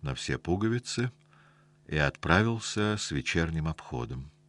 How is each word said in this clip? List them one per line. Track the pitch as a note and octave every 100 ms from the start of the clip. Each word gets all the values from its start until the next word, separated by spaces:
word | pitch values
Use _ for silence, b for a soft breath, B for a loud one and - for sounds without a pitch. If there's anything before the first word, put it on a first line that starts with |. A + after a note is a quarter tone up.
на | C#2+ C2
все | - C2+
пуговицы | - G2+ A2 A#2+ B2 - B2 - b b b b b b -
и | D2+
отправился | C#2+ - - F2 A2+ A#2 - - G#2+ G#2
с | -
вечерним | C#2+ C2 E2+ E2 D#2+ D#2
обходом. | D#2+ - B1+ A#1 B1 C3+ _